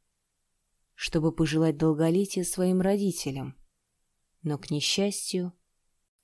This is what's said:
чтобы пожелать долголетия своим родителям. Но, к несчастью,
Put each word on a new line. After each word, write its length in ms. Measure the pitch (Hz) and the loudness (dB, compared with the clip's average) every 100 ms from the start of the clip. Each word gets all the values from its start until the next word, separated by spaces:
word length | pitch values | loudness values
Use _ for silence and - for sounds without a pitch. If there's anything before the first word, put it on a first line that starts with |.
| _ _ _ _ _ _ _ _ _ | _ _ _ _ _ _ _ _ _
чтобы 380 | - - 170 160 | -12 -4 0 0
пожелать 440 | 160 160 156 160 143 | 2 0 2 2 2
долголетия 680 | 160 151 165 175 202 - | 2 4 2 2 0 -2
своим 360 | 175 - 180 185 | -4 0 2 2
родителям. 760 | 190 202 196 - - 135 131 - _ _ _ _ _ _ _ _ | 2 2 0 -2 -6 -6 -8 -12 _ _ _ _ _ _ _ _
Но, 140 | 151 147 | -6 -6
к 140 | - | -4
несчастью, 840 | 147 - - 202 196 - 180 180 - _ _ _ _ _ _ | -4 -2 0 0 -2 -4 -4 -6 -10 _ _ _ _ _ _